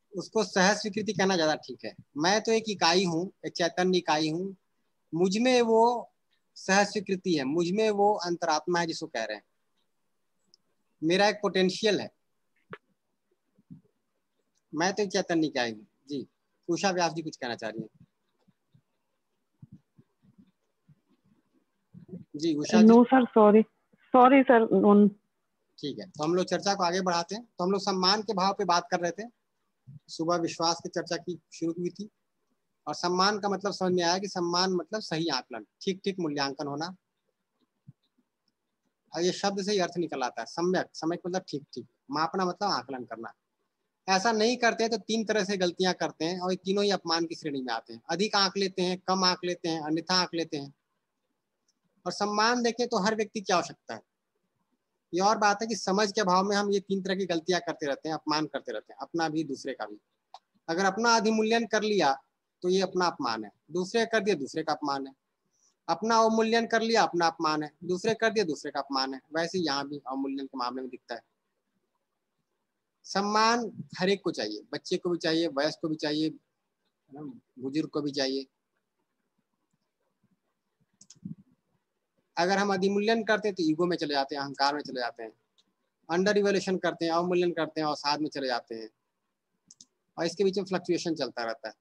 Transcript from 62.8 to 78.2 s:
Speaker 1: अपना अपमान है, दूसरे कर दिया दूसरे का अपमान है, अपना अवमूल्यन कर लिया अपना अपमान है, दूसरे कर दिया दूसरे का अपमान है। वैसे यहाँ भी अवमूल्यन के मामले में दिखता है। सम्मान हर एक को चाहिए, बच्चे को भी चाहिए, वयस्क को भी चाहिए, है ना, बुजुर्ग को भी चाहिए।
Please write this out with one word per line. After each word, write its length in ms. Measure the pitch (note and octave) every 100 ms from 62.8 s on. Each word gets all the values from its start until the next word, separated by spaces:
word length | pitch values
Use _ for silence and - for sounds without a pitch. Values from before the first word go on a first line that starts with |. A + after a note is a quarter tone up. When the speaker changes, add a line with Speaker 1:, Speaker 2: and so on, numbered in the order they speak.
Speaker 1:
अपना 240 | F#3 F#3 F3
अपमान 380 | E3+ C3 A2
है, 80 | G#2+ - -
दूसरे 340 | E3 F#3 A#3 A3+
कर 140 | A3+
दिया 160 | G#3 E3
दूसरे 280 | C3 D#3+
का 100 | D#3
अपमान 340 | D3 D3 C#3 C3+
है, 60 | - _ _ _ _ _ _ -
अपना 280 | E3+ A3 A3+
अवमूल्यन 500 | A3+ A3 A3+ A#3 A3+
कर 140 | A3+
लिया 220 | A3+ A3+
अपना 240 | E3+ F3 E3
अपमान 360 | E3 D#3+ D3+
है, 80 | D3+ -
दूसरे 300 | E3+ F3+ A3
कर 160 | A3 A3+
दिया 160 | G#3+ F3
दूसरे 260 | C3+ D3
का 80 | C#3
अपमान 340 | C3+ C3+ C3+
है। 80 | C3+ -
वैसे 260 | D#3 E3+ F#3
यहाँ 280 | D#3+ C#3 C#3+
भी 140 | D3 B2+
अवमूल्यन 380 | C3+ C#3 C3+ C3+
के 120 | C3+
मामले 240 | B2 B2+
में 80 | C3
दिखता 260 | B2+ - A2+
है। 60 | - _ _ _ _ _ _ _ _ _ _ _ _ _ _ _ _ _
सम्मान 800 | - G3 G3+ G#3+ A3 A#3+ A3 - - D#3+
हर 100 | F#3
एक 140 | G3
को 80 | F3
चाहिए, 300 | D#3 G#2+ G#2+ -
बच्चे 240 | D3+ - F#3
को 120 | F3+
भी 80 | E3+
चाहिए, 300 | E3 D#3+ E3
वयस्क 320 | C#3 D3+ D3
को 60 | E3
भी 80 | D#3
चाहिए, 300 | D3+ D3+ D#3
है 880 | - _ _ _ _ _ _ _
ना, 80 | C#3 D3 A#2 _ -
बुजुर्ग 300 | C3 D3 D#3
को 120 | D3+
भी 100 | D3
चाहिए। 360 | C#3+